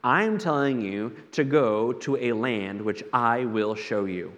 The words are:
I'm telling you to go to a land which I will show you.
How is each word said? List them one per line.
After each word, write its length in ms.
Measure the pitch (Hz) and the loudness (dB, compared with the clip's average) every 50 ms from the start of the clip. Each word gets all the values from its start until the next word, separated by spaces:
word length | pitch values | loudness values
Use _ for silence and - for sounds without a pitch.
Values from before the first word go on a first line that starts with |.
| - | 4
I'm 340 | 123 131 175 214 220 214 | 4 4 4 4 2 0
telling 440 | 196 - 170 151 143 139 139 135 123 | -2 0 0 0 2 2 2 0 0
you 340 | 107 98 98 101 107 117 110 - - - | -2 -4 -4 -4 -6 -6 -8 -12 -20 -8
to 120 | - - 147 | -2 0 0
go 500 | 135 139 151 135 113 107 107 113 120 123 | 4 4 4 4 4 2 2 2 0 -2
to 240 | 120 - 143 139 | -4 -2 -2 -2
a 160 | - 123 120 117 | 0 0 0 0
land 480 | 107 113 131 120 107 98 98 101 104 | 0 0 0 0 -2 -2 -4 -6 -4
which 220 | 104 107 104 - - - - | -4 -4 -4 -4 -6 -2 0
I 320 | 123 120 117 117 123 127 | 2 2 4 2 2 0
will 300 | 120 110 110 107 104 110 | 0 0 0 0 0 -2
show 280 | 107 - - 120 104 101 | -4 -4 -2 -2 -2 0
you. 280 | 98 92 90 85 78 92 | -2 -4 -6 -6 -8 -12